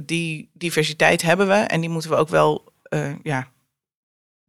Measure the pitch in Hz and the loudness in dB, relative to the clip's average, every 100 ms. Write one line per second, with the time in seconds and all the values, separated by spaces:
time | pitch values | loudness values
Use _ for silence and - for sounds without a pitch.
0 | 147 170 165 156 - _ 175 156 156 156 | -6 -4 -4 -8 -12 _ -4 -2 -2 2
1 | 156 170 170 175 196 202 - 165 165 165 | 4 4 2 2 4 2 2 -2 -2 -4
2 | 160 151 160 160 151 151 - _ _ 151 | -2 0 2 2 2 0 -6 _ _ -6
3 | 143 - 160 131 131 _ _ _ _ _ | -6 -8 -6 -6 -6 _ _ _ _ _
4 | _ _ _ _ | _ _ _ _